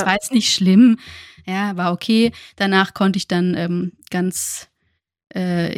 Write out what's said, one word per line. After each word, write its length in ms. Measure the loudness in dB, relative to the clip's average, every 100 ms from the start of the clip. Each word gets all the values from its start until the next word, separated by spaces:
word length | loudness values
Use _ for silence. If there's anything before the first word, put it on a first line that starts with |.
es 40 | 2
war 80 |
jetzt 200 | -2 0
nicht 200 | -2 0
schlimm, 460 | 0 4 6 6 4 -4 -20 -20 -18 -8
ja, 280 | -6 -4 -4
war 140 | -4
okay. 380 | -4 0 2 2 -2 -18 _
Danach 360 | 0 2 0
konnte 240 | 0 0 0
ich 100 | -2
dann, 280 | -2 0 -2
ähm, 380 | -4 -4 -6 -10 -10
ganz, 560 | -6 -4 -6 -10 -12 -16 _ _ _ _ _ _
äh, 400 | -8 -4 -2 -2